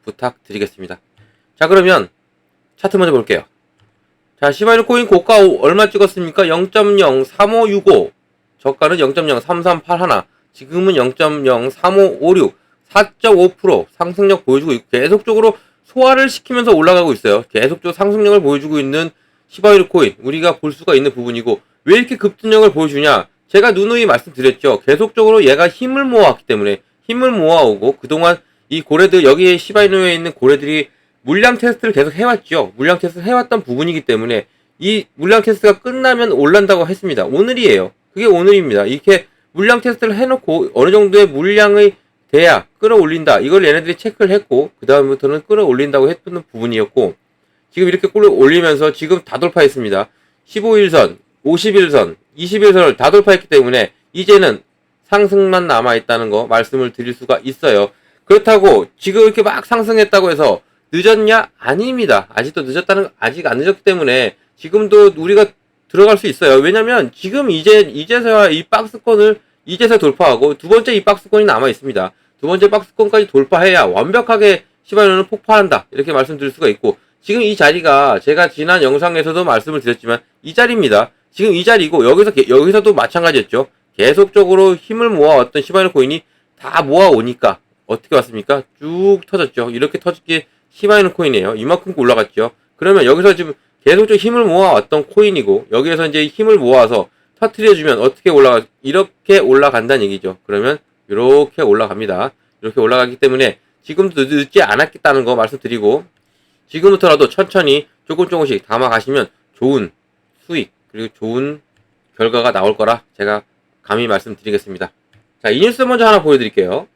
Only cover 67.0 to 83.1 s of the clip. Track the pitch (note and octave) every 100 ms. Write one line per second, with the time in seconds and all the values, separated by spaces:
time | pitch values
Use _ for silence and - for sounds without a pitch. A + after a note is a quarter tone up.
67 | B2+ _ F#3 C4 C4+ E3 F3 G#3+ D#3+ C3+
68 | D#3+ A#3+ A#3 G#3+ G3 D#3+ E3 A3 A3 A3+
69 | - G#3+ G#3+ G#3 _ _ - F3+ A3+ A3+
70 | D3+ C3+ E3 A#2 C#3+ C#3+ E3 A3+ A3+ G#3+
71 | G#3 G3 - G#3+ G#3 A2+ C3 - C3+ G2+
72 | F#2 _ _ _ D3 F#3 G3+ G#3 G3+ -
73 | G#3 A3 G3+ C3+ C3+ E3+ F#3 F3+ G2+ F2+
74 | D3+ A#3 A#3 A3+ G#3 F3+ _ _ _ G3+
75 | G3+ F#3+ F#3+ G#3+ - G#3+ F#3+ B2 - -
76 | C#3+ C#3+ C3+ D3 C#3 C#3 C#3+ - G#2+ -
77 | _ _ - A3+ G#3+ G3+ D3 E3+ D#3+ C#3
78 | C#3+ A2 - D3+ F3 - D#3 F3+ C3 C#3
79 | F3 E3 D#3 E3 F3 A2+ D3 D#3 A#2 A#2+
80 | A#2 A#2 _ _ D3 E3 A#3+ A#3 C#3+ G#2
81 | A#2+ _ _ - G#3+ F3 F3+ A3+ D#3 E3
82 | A#2+ E3 G#3 C3 B2+ B2+ E3 G#3 G#3 D#3+
83 | A#2